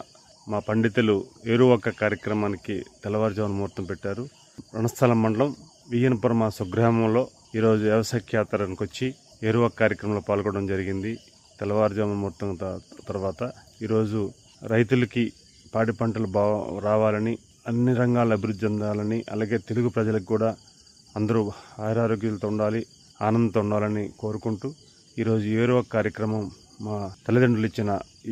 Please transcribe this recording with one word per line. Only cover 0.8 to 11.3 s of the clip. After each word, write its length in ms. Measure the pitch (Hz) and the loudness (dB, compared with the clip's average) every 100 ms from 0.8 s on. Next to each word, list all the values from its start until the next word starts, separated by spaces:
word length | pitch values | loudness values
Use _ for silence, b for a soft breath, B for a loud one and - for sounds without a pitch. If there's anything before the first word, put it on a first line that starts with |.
| 113 113 110 98 - - 113 | 2 4 4 2 0 -8 0
ఏరువాక 400 | 117 127 117 117 - | 6 6 6 2 -2
కార్యక్రమానికి 760 | 107 101 101 107 104 95 - 98 - - | -2 -2 -2 -2 0 -4 -6 -8 -8 -10
తెల్లవారుజామున 520 | 101 107 110 101 104 98 | -4 -2 0 0 -2 -2
ముహూర్తం 260 | 98 - 92 | -6 -6 -8
పెట్టారు. 340 | 95 101 98 143 - b b - 113 | -8 -6 -8 -10 -16 b b -12 -4
రణస్థలం 460 | 117 - 123 117 | -4 2 4 4
మండలం 260 | 110 107 143 - - - - | 2 2 0 -2 -14 -20 -6
విఎన్పురం 500 | 120 131 120 120 117 | 0 2 2 2 2
ఆ 60 | 110 - | 0 -2
స్వగ్రామంలో 640 | 101 101 117 113 110 117 131 - - 110 | -4 2 2 4 2 2 0 -6 -10 0
ఈరోజు 260 | 110 107 107 | 2 4 4
వ్యవసాయ 300 | 110 110 120 - | 2 0 -4 -2
క్షేత్రానికి 540 | 113 101 107 98 92 104 | -2 0 -2 -4 -4 -8
వచ్చి 220 | - 131 135 _ - 110 | -4 -6 -6 _ -4 0
ఏరువాక 260 | 117 117 - | 2 2 2
కార్యక్రమంలో 400 | 110 - 101 104 92 | 0 0 -2 -4 0
పాల్గొనడం 380 | 101 101 98 98 | 0 0 -2 -2
జరిగింది. 400 | 98 95 98 104 117 - | -2 -2 -4 -6 -8 -12